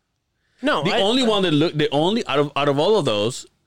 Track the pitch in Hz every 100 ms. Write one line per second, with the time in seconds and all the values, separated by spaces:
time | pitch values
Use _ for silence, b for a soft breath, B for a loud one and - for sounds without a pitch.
0 | _ _ _ _ _ _ 277 196 156 220
1 | 196 262 233 202 185 147 165 147 147 143
2 | 170 226 - 139 147 135 143 139 180 220
3 | 135 104 110 - - _